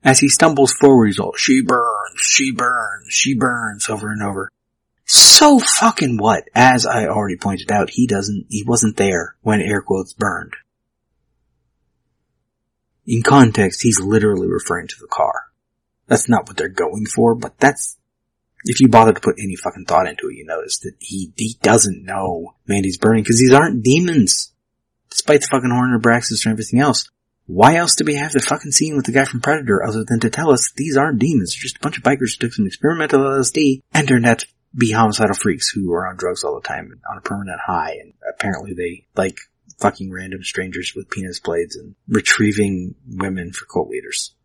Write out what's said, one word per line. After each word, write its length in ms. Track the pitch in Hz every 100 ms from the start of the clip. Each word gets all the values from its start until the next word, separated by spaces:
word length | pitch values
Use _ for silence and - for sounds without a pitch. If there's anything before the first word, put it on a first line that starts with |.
As 160 | 131 135
he 80 | 143
stumbles 440 | - 165 139 131
forward, 340 | - 143 131 107
he's 120 | 98
all, 160 | 95 -
"She 240 | - 131
burns, 600 | 123 123 117 107 104 -
she 320 | - - 135
burns, 540 | 117 120 123 107 101 -
she 260 | - 131
burns," 540 | 127 127 120 110 104 -
over 220 | 104 104
and 100 | 107
over. 260 | 101 95 92 _ _ _ _ _
So 540 | - - - - 302 269
fucking 600 | - - 226 - 139 113
what? 260 | 107 90 -
As 320 | 123 127 127 117
I 220 | 117 107
already 280 | 104 101 87
pointed 360 | 101 92 -
out, 180 | 101 95
he 160 | - 123
doesn't, 400 | 98 101 101 -
he 140 | 107
wasn't 320 | 104 117 107 -
there 400 | 98 87 82 _
when 200 | 110 107
air 220 | 95 104
quotes 300 | - 95 92
burned. 400 | - 104 90 - - _ _ _ _ _ _ _ _ _ _ _ _ _ _ _ _ _ _ _ _ _ _ _ _ -
In 160 | 120
context, 600 | - 139 117 107 98 -
he's 180 | 120 98
literally 460 | 95 110 107 95 87
referring 400 | 85 - 87 -
to 140 | -
the 80 | -
car. 380 | - 76 - - _ _ _ _ _ _
That's 220 | - -
not 180 | 113 -
what 100 | -
they're 100 | 98
going 380 | 95 - 104 107
for, 280 | - 117
but 240 | 117 - _
that's, 380 | 135 - - - _ _ _ _ _ _
if 160 | - 120
you 80 | 131
bother 240 | 113 113
to 60 | 104
put 160 | 110 -
any 140 | 101 92
fucking 300 | 90 - 87
thought 200 | 85 90
into 220 | - -
it, 80 | -
you 80 |
notice 340 | 78 80 - -
that 120 | - -
he, 320 | - 98 87 -
he 200 | 110 117
doesn't 420 | 110 113 101 90
know 500 | 92 98 92 85 80 _ -
Mandy's 320 | 101 95 90
burning, 260 | 107 113
'cause 140 | 104 117
these 160 | 127
aren't 280 | 135 160 123
demons. 680 | 113 151 175 156 95 - - _ _ _ _ _ _
Despite 300 | - - 147
the 60 | -
fucking 240 | 135 123
horn 220 | 123 127
and 100 | 117
Abraxas 420 | 117 117 - 110
and 80 | 113
everything 280 | 110 107 120
else. 300 | 143 117 - _ _ _ -
Why 300 | 90 120 165
else 200 | 170 -
do 80 |
we 120 | 156 143
have 160 | 147
the 80 | 135
fucking 320 | - 147 147
scene 220 | - 156
with 120 | 147 -
the 60 |
guy 120 | 131
from 160 | 135 123
Predator 420 | 143 151 123 101
other 220 | 110 110
than 160 | 110 117
to 80 | 113
tell 240 | - 156
us 180 | 127 - -
these 220 | 151 135
aren't 200 | 151 120
demons? 360 | 135 139 87
They're 80 | -
just 160 | - -
a 20 |
bunch 160 | 147 -
of 80 |
bikers 280 | 127 135 120
who 60 | - 120
took 60 |
some 140 | - 95
experimental 580 | - 147 165 151 139
L 160 | 135 135
S 100 | 123
D 320 | 156 147 135 _
and 160 | - 139
turned 200 | 127 117
out 140 | 113
to 60 | - _ _ 127
be 160 | 117
homicidal 420 | 110 110 104 107
freaks 360 | 101 - 82 -
who 200 | 104 95
are 120 | 87 92
on 120 | 90
drugs 260 | 90 90
all 160 | 76 71
the 80 | -
time, 240 | 73 - - -
on 60 | -
a 60 |
permanent 360 | - 101 95 85
high, 320 | - 87 - 80
and 100 | - _ -
apparently 460 | - 101 85 101
they 320 | 87 87 90 _ -
like 220 | 95 - - _ _ _
fucking 340 | 101 - 95
random 300 | 92 92 95
strangers 500 | - - 92 90 90
with 140 | 95 -
penis 320 | - 92 87
blades 340 | - 85 85
and 200 | - - - -
retrieving 880 | 104 - - 104 104 101 95 90 - 127
women 440 | 98 95 95 87
for 140 | -
cult 240 | - 90 -
leaders. 460 | 62 - - - _